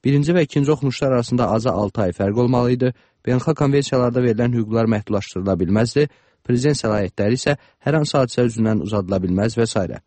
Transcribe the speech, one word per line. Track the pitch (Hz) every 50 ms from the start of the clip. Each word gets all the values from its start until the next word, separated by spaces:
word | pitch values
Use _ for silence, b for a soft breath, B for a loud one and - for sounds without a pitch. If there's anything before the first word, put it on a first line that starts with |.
| -
birinci | 135 139 143 143 151 175
və | 180 156 -
ikinci | - 147 139 143
oxunuşlar | 151 123 139 131 123 - 147 135
arasında | 131 120 120 - 123 123 120 87
azı | 104 110 110 127
altı | 87 95 104 101 _ 117
ay | 104 90 87
fərq | - 101 101 104 120
olmalı | 123 120 131 120 123 123
idi. | 127 123 127 127 123 b b b b b
Beynəlxalq | _ - 123 127 - 165 151 -
konvensiyalarda | 147 139 139 143 139 - 139 127 123 120 120 127 123
verilən | 120 110 107 120 120 120
hüquqlar | 117 110 107 113 113 113 113
məhdudlaşdırıla | 110 104 101 - 107 98 98 - - 90 95 98 95 85
bilməzdi. | 90 85 101 107 117 120 - 143 151 147 b b b b b b
Prezident | _ - 123 120 127 151 143 -
səlahiyyətləri | - 113 107 104 101 98 _ - 101 104 120
isə | 131 - 147 143 b b b b b _
hər | 139 147 160
hansı | 156 - -
hadisə | 143 131 120 - - 123 120
üzündən | 110 110 110 110 110 101 71
uzadıla | 101 110 101 92 87 98 92
bilməz | 92 90 90 95 104 113 110 117
və | 117 110
s. | - 107 92 80 58 - _